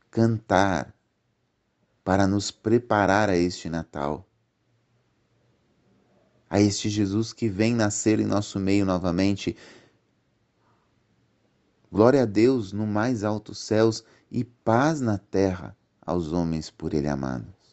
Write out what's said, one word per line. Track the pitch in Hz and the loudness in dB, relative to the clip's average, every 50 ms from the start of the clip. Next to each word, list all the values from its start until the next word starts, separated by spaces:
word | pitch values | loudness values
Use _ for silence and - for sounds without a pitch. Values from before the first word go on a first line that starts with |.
| _ _ - | _ _ -2
cantar | 113 117 113 113 110 - - 101 92 98 98 92 76 64 - - _ _ _ _ _ _ _ _ _ _ _ _ _ _ _ _ _ _ _ _ _ _ | 0 2 2 2 -2 -2 2 2 4 4 2 0 -2 -6 -8 -14 _ _ _ _ _ _ _ _ _ _ _ _ _ _ _ _ _ _ _ _ _ _
para | 95 92 98 98 | 2 2 2 2
nos | 95 98 101 98 - | 2 0 -2 -2 -6
preparar | - _ - 107 113 117 - - 110 104 101 90 95 104 107 101 | -10 _ 0 2 2 2 2 2 2 2 4 4 4 4 2 2
a | 95 | 2
este | 87 87 90 90 - - 87 | 2 2 0 -2 -6 -8 -8
Natal, | 80 82 80 - - 76 71 73 76 78 95 _ _ _ _ _ _ _ _ _ _ _ _ _ _ _ _ _ _ _ _ _ _ _ _ _ _ _ _ _ _ _ _ _ _ _ _ _ _ _ _ _ _ _ _ - | -6 -8 -8 -8 -8 -8 -6 -6 -6 -8 -10 _ _ _ _ _ _ _ _ _ _ _ _ _ _ _ _ _ _ _ _ _ _ _ _ _ _ _ _ _ _ _ _ _ _ _ _ _ _ _ _ _ _ _ _ -2
a | - 101 | 0 2
este | 104 104 101 - - 107 | 2 2 2 -2 -4 -4
Jesus | 104 107 104 95 98 107 113 113 - | -2 -2 -2 -2 -2 -4 -4 -6 -6
que | - 120 110 | -6 -6 -4
vem | 95 95 107 113 120 | -2 0 0 0 2
nascer | 117 110 104 104 - - 107 110 107 | 0 0 -2 -2 -2 0 2 2 2
em | 107 | 0
nosso | 104 101 101 104 - - 98 | 0 -2 -2 -4 -4 -6 -4
meio | 95 95 98 101 98 | -2 0 2 2 2
novamente. | 95 92 87 90 90 85 87 95 101 101 95 - - 85 - - - - - _ _ _ _ _ _ _ _ _ _ _ _ _ _ _ _ _ _ _ _ _ _ _ _ _ _ _ _ _ _ _ _ _ _ _ _ _ _ _ _ _ _ | 0 0 -2 -2 -2 0 2 2 0 0 -2 -4 -8 -8 -8 -12 -20 -20 -20 _ _ _ _ _ _ _ _ _ _ _ _ _ _ _ _ _ _ _ _ _ _ _ _ _ _ _ _ _ _ _ _ _ _ _ _ _ _ _ _ _ _
Glória | - 92 107 123 135 139 123 | 2 4 6 6 6 4 2
a | |
Deus | 110 98 104 113 127 135 123 107 92 98 | 2 2 2 4 4 2 0 -2 -6 -6
no | 101 107 | -6 -4
mais | 107 104 104 110 127 127 110 98 | -4 -2 -2 -2 -2 -2 -4 -4
altos | 107 107 104 - - - - | -4 -4 -6 -8 -12 -16 -14
céus | - - 110 107 113 113 110 - - _ _ _ _ _ | -6 0 2 4 4 4 2 -2 -8 _ _ _ _ _
e | - 120 120 | -8 -6 -6
paz | - _ _ _ - 110 120 139 156 165 147 | -8 _ _ _ 0 2 2 2 0 0 -2
na | 127 113 107 | -2 -2 -4
terra | 95 - _ - 95 98 95 90 90 - - 98 _ _ _ _ _ _ | -4 -6 _ 0 0 0 0 0 -4 -10 -14 -18 _ _ _ _ _ _
aos | - 82 90 82 76 80 | -4 -4 -4 -2 -2 -2
homens | 87 85 82 80 78 78 - | -2 -2 -2 -2 -4 -6 -10
por | - - - 80 78 | -12 -10 -6 -4 -2
Ele | 76 71 73 | -2 -2 -2
amados. | 73 67 67 65 64 62 57 - - _ _ _ | -4 -4 -4 -6 -8 -8 -10 -14 -18 _ _ _